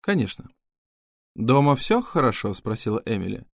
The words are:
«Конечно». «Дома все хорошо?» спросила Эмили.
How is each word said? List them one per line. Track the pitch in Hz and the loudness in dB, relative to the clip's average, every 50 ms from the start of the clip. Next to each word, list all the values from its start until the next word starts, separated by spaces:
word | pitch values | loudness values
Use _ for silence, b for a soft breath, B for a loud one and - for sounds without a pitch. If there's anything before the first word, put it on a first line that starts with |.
«Конечно». | - - 202 175 113 92 - - - - _ _ _ _ _ _ _ _ _ _ _ _ _ _ _ _ _ | 0 0 0 0 0 -2 -4 -12 -16 -20 _ _ _ _ _ _ _ _ _ _ _ _ _ _ _ _ _
«Дома | - 110 117 131 139 143 147 143 | -4 2 4 4 6 6 4 2
все | 135 - - 214 240 | 2 2 0 0 0
хорошо?» | 247 - - 170 135 120 98 - - 104 95 | 0 0 0 2 2 2 0 0 -4 -6 -6
спросила | - _ 107 107 - - 110 107 113 - | -6 _ -6 -6 -4 -4 -4 -4 -4 -2
Эмили. | - 113 98 90 95 101 - - _ _ | -4 -4 -4 -4 -6 -8 -10 -12 _ _